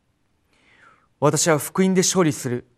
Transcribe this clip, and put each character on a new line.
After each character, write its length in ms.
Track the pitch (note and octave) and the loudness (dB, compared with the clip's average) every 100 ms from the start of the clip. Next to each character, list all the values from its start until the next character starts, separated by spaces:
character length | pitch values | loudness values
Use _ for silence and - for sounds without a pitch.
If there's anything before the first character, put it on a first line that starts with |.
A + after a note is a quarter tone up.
| _ _ _ _ _ _ _ _ - _ _ - | _ _ _ _ _ _ _ _ -20 _ _ -2
私 280 | D3 D3+ E3+ | 0 2 0
は 120 | D3+ | 0
福 240 | - - | -2 0
音 100 | F#3+ | 2
で 80 | F#3+ | 2
勝 220 | F3 F#3 | 0 0
利 100 | D#3+ | 0
す 160 | - B2 | -2 -6
る。 160 | A#2+ - | -8 -10